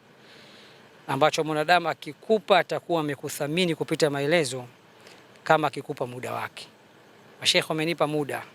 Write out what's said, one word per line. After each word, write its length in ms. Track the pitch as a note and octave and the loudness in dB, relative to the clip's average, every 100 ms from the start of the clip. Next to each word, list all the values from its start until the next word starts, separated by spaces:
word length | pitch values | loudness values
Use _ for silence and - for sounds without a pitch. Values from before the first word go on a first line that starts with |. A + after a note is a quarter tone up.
| _ - - - - - - - - - - | _ -20 -20 -20 -20 -20 -20 -20 -20 -14 -6
ambacho 360 | C3+ D3 - | 2 2 2
mwanadamu 460 | D3+ D3+ D#3 F3 E3 | -2 0 4 4 2
akikupa 720 | C#3 D#3 - - G#3+ - F#3 | -4 -10 -10 -2 0 4 4
atakuwa 420 | D3+ D3+ - E3+ | 4 -4 -2 -2
amekuthamini 720 | D3+ C#3 C#3+ - D3 E3 F3+ D#3 | 0 -4 -8 -6 -2 0 0 0
kupita 340 | C#3+ D#3 D#3 | -4 0 0
maelezo 560 | C#3 C#3+ F3 C#3 B2+ A#2+ - - - - - - - | 2 0 0 0 -4 -12 -18 -20 -20 -20 -20 -20 -6
kama 240 | - D#3 D3 | 2 2 2
akikupa 400 | D3 C#3 C#3+ B2 | -4 -8 -8 -8
muda 260 | B2 A#2 | -8 -6
wake. 340 | A2+ A2+ - - - - - - - - - | -6 -8 -10 -18 -20 -20 -20 -20 -20 -20 -6
Mashekhe 260 | - F3+ - | 0 2 2
wamenipa 380 | D#3+ D#3+ E3 D3 | -2 -2 0 0
muda. 360 | D3+ C#3+ A#2+ - | 0 -2 -6 -10